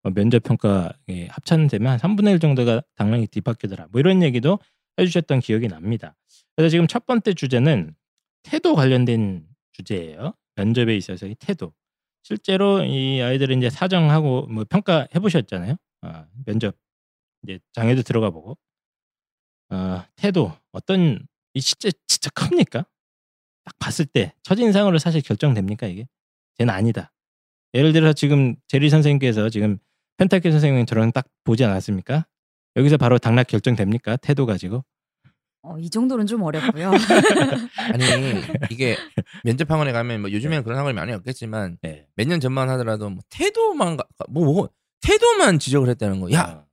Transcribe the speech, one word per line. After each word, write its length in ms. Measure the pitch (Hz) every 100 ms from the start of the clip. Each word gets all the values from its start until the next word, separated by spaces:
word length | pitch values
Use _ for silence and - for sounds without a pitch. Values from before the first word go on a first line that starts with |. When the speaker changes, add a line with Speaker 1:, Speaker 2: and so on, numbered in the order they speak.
Speaker 1:
뭐 100 | 98
면접 300 | 92 107 123
평가에 840 | - 123 107 98 90 - - 90 85
합산되면 600 | - - 160 151 101 123
한 80 | 120
삼분의 340 | 170 208 208
일 60 | 180
정도가 420 | 160 131 120 113 -
당락이 320 | - 104 117 110
뒤바뀌더라. 640 | 107 120 113 98 92 82
뭐 80 | 113
이런 240 | 165 190
얘기도 340 | 160 120 135 202 _ _ _ -
해주셨던 420 | 185 175 160 135
기억이 260 | - 110 117
납니다. 480 | 78 95 113 80 _ _ _ _
그래서 160 | - 160
지금 160 | 170 165
첫 180 | 247
번째 300 | - 240 214
주제는 580 | 175 135 127 143 127 80 - _ _ _ _
태도 320 | - 311 349
관련된 720 | 196 131 127 120 113 104 90 78 _ _
주제예요. 600 | - 92 98 80 78 139 - _
면접에 400 | - 101 120 113 107
있어서의 380 | 92 92 95 107
태도. 320 | - 190 85 _ _ _ _ _
실제로 600 | - 214 - 190 202 196
이 380 | 135 135 135 135
아이들은 380 | 123 131 135 127
이제 100 | 123
사정하고 800 | 139 185 185 156 156 147 127 -
뭐 160 | 110 110
평가해 400 | 190 202 160 131 170
보셨잖아요. 540 | 208 160 104 92 90 165 _ _
아, 240 | 82 80 78 107 127
면접 280 | 107 107 - _ _ _ _ _ _
이제 160 | - 92 _
장에도 280 | - 113 127
들어가 300 | 117 117 107
보고. 260 | 80 85 - _ _ _ _ _ _ _ _ _ _ _
아, 360 | 95 92 92 - _
태도 340 | 202 180 101 - _
어떤, 520 | - - 190 165 98 - _ _
이 80 | 135
실제 300 | - - 214 - -
진짜 220 | - 143
큽니까? 520 | - - 349 220 117 - _ _ _ _ _ _ _
딱 120 | - -
봤을 260 | - -
때 280 | 151 - 90 _
첫인상으로 540 | - 196 233 196 202 165
사실 240 | 175 160
결정됩니까, 680 | - 104 151 110 98 104 107
이게? 200 | 90 123 _ _ _ _ -
쟤는 160 | 120
아니다. 400 | 95 113 104 82 _ _ _ _ _ _
예를 200 | 120 156
들어서 180 | 160 156
지금 420 | 151 143 143 131 113 _
제리 220 | 135 147
선생님께서 600 | 151 147 143 127 107 107
지금 280 | 110 104 98 _ _ _ -
펜타키 340 | 185 190 165
선생님이 340 | 151 151 131 113
저랑 260 | 113 113
딱 120 | 127 - _
보지 180 | - 113
않았습니까? 640 | 120 95 90 98 - 143 - _ _ _ _
여기서 220 | - 139 147
바로 200 | 120 123
당락 300 | 117 120 120
결정됩니까? 720 | 110 131 113 98 113 - 127
태도 280 | - 143
가지고? 380 | 123 95 92 117 - _ _ _ _ _ _ _
Speaker 2:
어, 140 | 160 160
이 100 | 170
정도는 360 | 220 254 247 208
좀 140 | 226
어렵고요. 500 | 165 156 - 151 180
<laughs> 1040 | 190 226 339 330 - 269 - 240 - 240
Speaker 3:
아니, 100 | 123 127 127 135 104 - - -
이게 260 | 113 127 107 - - - -
면접학원에 460 | 117 127 156 156 147
가면 260 | 117 120 113
뭐 100 | 101
요즘에는 280 | 104 143 160
Speaker 1:
네. 40 |
Speaker 3:
그런 140 | 113 127
학원이 160 | 143
많이 180 | 107 92
없겠지만 640 | 107 123 127 113 110 95 85
Speaker 1:
네. 260 | 82 78 _
Speaker 3:
몇 120 | - 123
년 120 | 175
전만 260 | 131 131 131
하더라도 380 | 127 113 107 104
뭐 120 | 92 -
태도만 680 | - 370 453 440 320 175
가-, 100 | 156 - _ -
뭐, 160 | 139
뭐 240 | 151 175 - _ _ _
태도만 580 | - 427 466 427 285 160
지적을 280 | - 139 123
했다는 300 | 120 104 95
거. 120 | 90
야, 80 | 151
Speaker 1:
아. 240 | 156 76 _